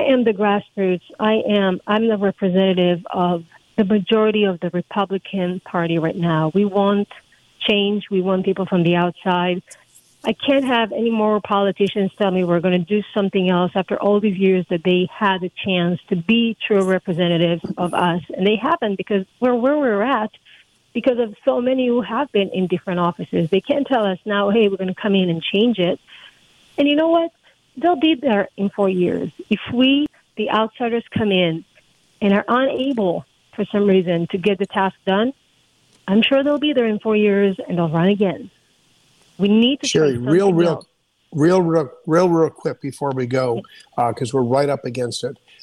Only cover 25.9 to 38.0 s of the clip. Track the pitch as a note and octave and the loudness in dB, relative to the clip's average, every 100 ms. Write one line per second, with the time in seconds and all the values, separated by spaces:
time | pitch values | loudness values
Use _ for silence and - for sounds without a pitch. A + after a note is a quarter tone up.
25.9 | - _ - - _ _ _ _ - C#4+ | -2 _ -20 -20 _ _ _ _ -2 0
26.9 | D4 E4 E4+ E4 - _ _ _ B3+ E4 | 2 2 2 0 -6 _ _ _ -2 0
27.9 | F4 D#4+ D#4+ C#4 G3+ - - G3 - G3 | 2 2 0 0 0 -2 -4 -4 0 0
28.9 | F#3 F3 E3+ - - - A3 - B3 C4 | 2 0 -2 -6 -8 -4 -4 -2 0 2
29.9 | C#4 D4+ _ _ - G#3 G#3+ A3 - A#3 | 2 -2 _ _ -8 -2 -2 -2 -4 -4
30.9 | A#3 - - G#3+ F#3 F3 D#3+ - _ _ | -4 -4 -4 0 0 0 -2 -8 _ _
31.9 | _ _ - G3+ G3+ - A#3+ C4+ - C4+ | _ _ -4 0 0 0 0 0 -2 -4
32.9 | A#3+ F#3 E3+ - _ _ - G3 G#3 G3+ | -2 -2 -2 -8 _ _ -8 -4 0 2
33.9 | F#3+ F3 E3+ E3+ G3 G3+ G3 G3 G#3 F#3+ | 2 2 -2 -2 -2 -2 -2 -4 -2 -2
34.9 | - - G3 A#3+ - _ _ _ _ _ | -4 -2 0 0 -4 _ _ _ _ _
35.9 | _ - G#3 - C4+ C#4 D4 D4+ B3+ A3+ | _ -2 2 2 2 2 0 0 0 0
36.9 | G#3+ A3 G#3+ G#3 G3 G3+ F#3+ - F3 E3+ | 0 0 2 2 2 2 -2 -4 -2 0
37.9 | E3 | 2